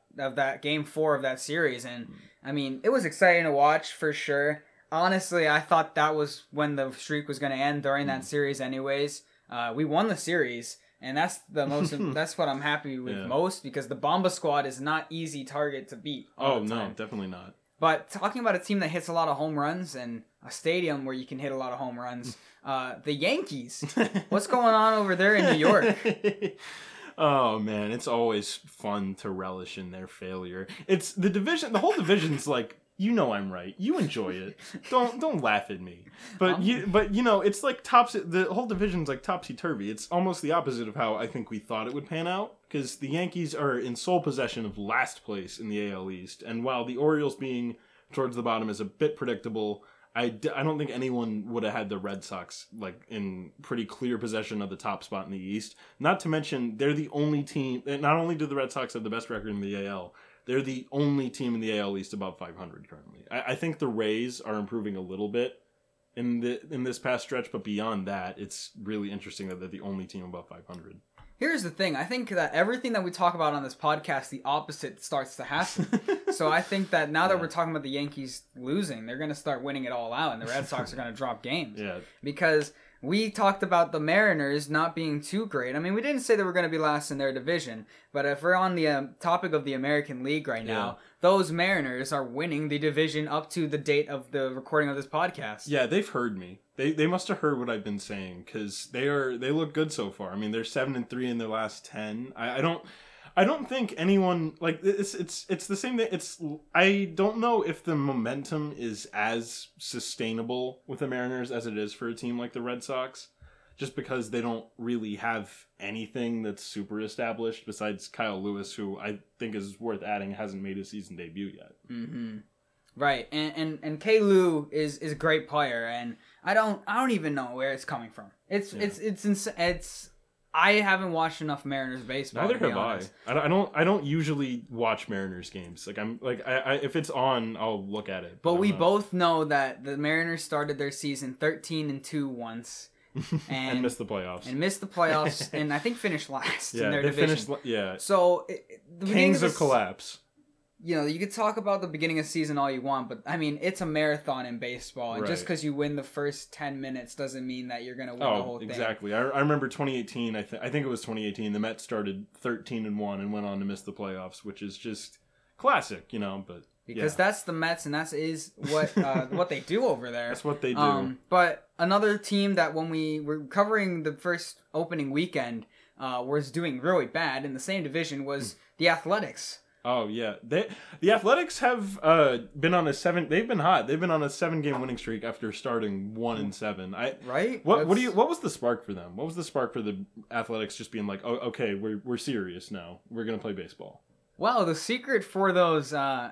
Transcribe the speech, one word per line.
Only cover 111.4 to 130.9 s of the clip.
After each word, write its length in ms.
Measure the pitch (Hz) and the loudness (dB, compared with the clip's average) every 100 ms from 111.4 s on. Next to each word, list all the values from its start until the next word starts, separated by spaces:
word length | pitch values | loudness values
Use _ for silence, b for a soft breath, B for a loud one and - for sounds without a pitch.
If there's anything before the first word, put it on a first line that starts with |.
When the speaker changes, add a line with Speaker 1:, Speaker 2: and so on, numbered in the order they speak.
| 120 | -4
Speaker 2:
as 140 | 120 113 | -4 -4
it 120 | 107 | -4
is 160 | 104 | -4
for 140 | - 117 | -4 -6
a 40 | |
team 240 | 117 123 120 | -4 -4 -4
like 160 | 120 | -4
the 80 | 123 | -6
Red 220 | 120 123 | -6 -6
Sox, 460 | - 131 131 - - _ b b b b | -4 -4 -4 -8 -20 _ b b b b
just 180 | 139 - | -10 -8
because 340 | - 127 107 | -4 -4 -2
they 120 | 117 | -2
don't 240 | 117 113 - - | -2 -4 -8 -8
really 380 | 117 120 107 104 | -2 -2 -2 -4
have 360 | 113 113 101 - - - | -2 -2 -6 -14 -20 -12
anything 640 | 98 110 107 127 117 117 | -8 -8 -6 -4 -2 -2
that's 200 | 107 101 | -4 -6
super 380 | - 104 98 107 | -8 -8 -6 -6
established 640 | 107 - 117 110 113 113 - | -6 -4 -4 -2 -4 -4 -8
besides 420 | 101 107 98 - | -6 -4 -4 -8
Kyle 340 | - 113 95 | -4 -4 -2
Lewis, 320 | 101 101 95 | -4 -6 -8
who 260 | - 101 98 | -6 -6 -6
I 200 | 107 104 _ - | -6 -8 _ -8
think 160 | 117 104 | -6 -6
is 240 | 98 98 | -8 -8
worth 240 | 117 101 | -6 -4
adding, 280 | 104 104 98 | -2 -4 -4
hasn't 280 | 98 104 95 | -6 -6 -6
made 160 | 98 98 | -6 -8
his 120 | 95 | -8
season 240 | 104 87 90 | -10 -12 -12
debut 360 | 85 90 98 - | -10 -8 -8 -10
yet. 160 | - _ - | -20 _ -12
Speaker 1:
Mm-hmm. 480 | 120 117 120 113 107 - _ _ _ _ 120 | -10 -8 -8 -8 -10 -16 _ _ _ _ 0
Right, 320 | 143 127 - | 0 0 -2
and, 220 | 151 156 151 | -4 -2 -2
and, 240 | 156 151 | -4 -4
and 180 | 151 151 | -6 -2
K. 200 | 190 220 | 4 6
Lou 480 | 202 190 180 156 147 | 8 8 6 4 0
is, 280 | 151 151 147 | -2 -2 -2
is 140 | 160 | -6
a 20 | 147 | 0
great 320 | 160 156 156 | 2 2 2
player, 400 | 151 139 117 117 | 0 2 0 -2
and 280 | 120 120 113 b b | -4 -6 -10 b b
I 100 | 180 | 2
don't, 260 | 214 220 202 - | 4 4 0 -2
I 140 | 220 | 2
don't 100 | 262 | 2
even 220 | 202 156 | 2 0
know 120 | 143 123 127 | -2 -4 -2
where 180 | 135 | -2
it's 120 | 131 - | -2 -6
coming 260 | 127 113 | -6 -8
from. 140 | - 104 _ - | -14 -18 _ -4
It's, 240 | 202 196 | -2 -2
Speaker 2:
Yeah. 120 | 202 | -4
Speaker 1:
it's, 160 | 202 - | -4 -2
it's 260 | 214 190 208 | -4 0 2
ins-, 220 | 196 214 - | 2 0 0
it's, 540 | 170 175 - - - _ _ _ _ | 2 0 -4 -14 -16 _ _ _ _
I 200 | 160 190 | 6 8
haven't 380 | 214 196 | 8 6